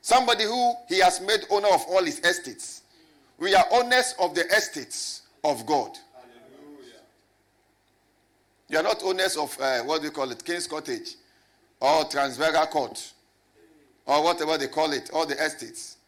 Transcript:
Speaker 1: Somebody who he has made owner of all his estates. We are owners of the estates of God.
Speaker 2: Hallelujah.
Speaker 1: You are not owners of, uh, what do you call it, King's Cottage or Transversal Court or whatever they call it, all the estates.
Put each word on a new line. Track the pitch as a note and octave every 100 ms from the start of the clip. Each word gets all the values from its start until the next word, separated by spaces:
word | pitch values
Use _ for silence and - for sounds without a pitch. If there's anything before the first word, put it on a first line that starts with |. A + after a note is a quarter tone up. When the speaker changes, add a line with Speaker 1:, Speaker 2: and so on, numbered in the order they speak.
Speaker 1:
Somebody | - A#3+ A#3+ A3+
who | G#3+ A#3+ A#3+ A#3+ -
he | F#3
has | F3+ F3+
made | F#3+ G#3+ -
owner | G3+ G3+
of | F#3 -
all | F#3
his | E3+ -
estates. | F3 F3 - A2 - - _ _ _ _ _ _
We | F3+
are | G3 E3+
owners | A#3 A#3+ B3+ B3 -
of | F3
the | D#3 E3+
estates | G#3 G#3 D3+ B2+ - - - _ _
of | D3+ C3
God. | A2+ D3 - - -
Speaker 2:
Hallelujah. | - - - - C3+ D3 C#3+ B2 - _ _ _ _ _ _ _ _ _ _ _ _ _ _ _ _ _
Speaker 1:
You | D#3
are |
not | F#3 G#3+
owners | F#3+ F#3 F#3 D#3+
of, | D3 -
uh, | C3+ C3
what | B2 D#3+
do | D3+
you |
call | D3+ C3
it, | A#2+
King's | - F3 E3+
Cottage | D#3 D3+ A#2 - - _ _ _ _ _ _
or | - D#3
Transversal | D3+ C#3+ C#3 B2 D#3+ D#3 D#3
Court | D#3 B2 - - _ _ _ _ _ _ _ _ _
or | - C#3+
whatever | D#3+ E3+ D#3 D#3+
they | C3+
call | D#3 D#3
it, | C#3 -
all | D#3
the | D#3 C#3
estates. | D#3 D3+ A2+ - - -